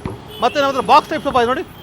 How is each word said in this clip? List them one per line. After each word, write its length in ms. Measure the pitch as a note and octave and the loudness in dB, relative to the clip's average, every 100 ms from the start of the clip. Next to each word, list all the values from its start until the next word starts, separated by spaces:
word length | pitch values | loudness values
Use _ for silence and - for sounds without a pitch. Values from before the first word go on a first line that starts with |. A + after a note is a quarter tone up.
| - - - - | -10 -10 -14 -2
ಮತ್ತು 120 | A#3+ D4 | -2 0
ನಮ್ಮ 100 | C#4 | 0
ಹತ್ರ 120 | C4+ F#3 | 0 4
ಬಾಕ್ಸ್ 180 | C#4+ D4+ | 4 4
ಟೈಪ್ 140 | D#4+ C#4+ | -4 0
ಸೋಫಾ 140 | B3 | 0
ಇದೆ 60 | A#3+ | 2
ನೋಡಿ, 120 | C4+ - - | 0 -6 -14